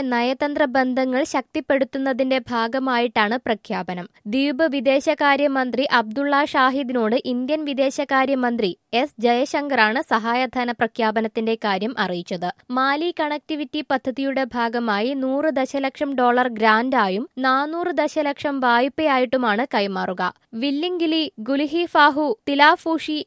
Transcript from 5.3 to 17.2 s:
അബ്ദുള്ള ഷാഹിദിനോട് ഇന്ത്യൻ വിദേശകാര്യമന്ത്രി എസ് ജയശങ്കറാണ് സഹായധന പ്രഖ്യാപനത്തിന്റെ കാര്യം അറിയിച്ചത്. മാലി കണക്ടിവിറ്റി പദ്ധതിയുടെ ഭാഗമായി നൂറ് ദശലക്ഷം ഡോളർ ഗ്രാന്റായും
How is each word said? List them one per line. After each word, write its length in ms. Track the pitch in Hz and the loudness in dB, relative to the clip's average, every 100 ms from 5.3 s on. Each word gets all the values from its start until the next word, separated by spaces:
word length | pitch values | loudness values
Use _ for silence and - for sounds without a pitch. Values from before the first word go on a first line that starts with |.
| 277 285 269 254 233 277 | 4 2 0 -2 -2 2
അബ്ദുള്ള 420 | 240 220 220 285 285 | 2 0 -2 0 2
ഷാഹിദിനോട് 720 | 294 302 262 262 254 254 220 247 | 2 2 2 2 -2 0 2 0
ഇന്ത്യൻ 360 | - 247 254 311 | 0 -4 -2 -2
വിദേശകാര്യമന്ത്രി 1080 | 294 269 277 285 277 269 262 269 247 240 202 - - | -2 0 0 0 0 2 2 2 0 0 -2 -2 -4
എസ് 240 | 233 285 - | -2 -2 0
ജയശങ്കറാണ് 800 | 233 240 277 311 285 254 214 240 | 2 2 0 -2 -2 2 2 2
സഹായധന 680 | 311 240 226 240 254 254 240 | 0 -2 0 -2 -2 -2 -4
പ്രഖ്യാപനത്തിന്റെ 840 | 233 233 - 220 214 220 226 220 226 | -2 -2 0 0 0 -2 -2 -2 -2
കാര്യം 380 | 214 190 208 - | 0 -2 -2 -2
അറിയിച്ചത്. 500 | 185 175 175 185 175 - - | -4 -4 -6 -6 -6 -8 -6
മാലി 400 | 254 269 294 339 | -2 0 0 -2
കണക്ടിവിറ്റി 680 | 339 302 294 - 302 285 302 | -2 -4 -4 -6 -8 -6 -6
പദ്ധതിയുടെ 600 | 294 262 - 240 269 262 262 | -4 -2 -2 -4 -2 -2 -2
ഭാഗമായി 640 | 247 233 233 233 202 233 | -2 -2 -2 0 0 0
നൂറ് 360 | 277 262 269 311 | -2 -2 0 0
ദശലക്ഷം 600 | 269 262 277 269 - 294 | 0 -2 -2 -4 -4 -4
ഡോളർ 340 | 262 247 247 254 | 2 2 4 0
ഗ്രാന്റായും 720 | 220 220 220 254 262 196 190 | 2 2 4 2 2 2 0